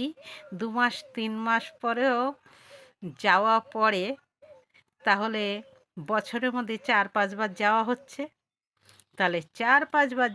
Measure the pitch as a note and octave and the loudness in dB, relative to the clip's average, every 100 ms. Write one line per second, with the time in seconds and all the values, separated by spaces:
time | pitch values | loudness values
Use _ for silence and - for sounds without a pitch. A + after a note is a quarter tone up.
0 | C4 D#4+ - - - F3+ A3+ A3+ A#3+ A#3 | -6 -8 -18 -20 -16 -8 -6 -2 -2 -2
1 | - - A3 A3 A3+ A3+ - - A#3+ A#3 | -10 -8 -6 -4 0 -2 -2 -6 -4 0
2 | C4 A#3+ C4 C#4+ _ - - - - _ | 2 2 -2 -6 _ -20 -20 -20 -20 _
3 | F3+ B2+ G#3 F#3 G#3+ A3+ A3 A3+ A3 G3+ | -14 -4 4 4 6 2 0 0 2 2
4 | F#3+ C#4 _ _ - - _ _ _ _ | -2 -6 _ _ -20 -20 _ _ _ _
5 | - G3+ A3 A3 G#3 G3+ A3+ _ _ - | 0 0 0 -2 -4 -4 -10 _ _ -16
6 | D3+ G#3+ G#3 A#3 B3+ B3 A3 A3 - A3 | -4 -2 -2 -4 -2 -4 -6 -6 0 2
7 | G3 G#3+ G3+ G3+ G#3+ F#3 G#3 A3 A3+ B3 | 2 0 -2 -2 -6 0 2 2 0 -4
8 | - - D4 _ _ _ _ _ - - | -6 -12 -12 _ _ _ _ _ -20 -20
9 | - - F#3 F3 D#3 - A#3 C#4 D4+ D4+ | -20 -2 -2 -2 -6 -4 4 4 4 2
10 | C#4+ B3 B3 | 2 2 0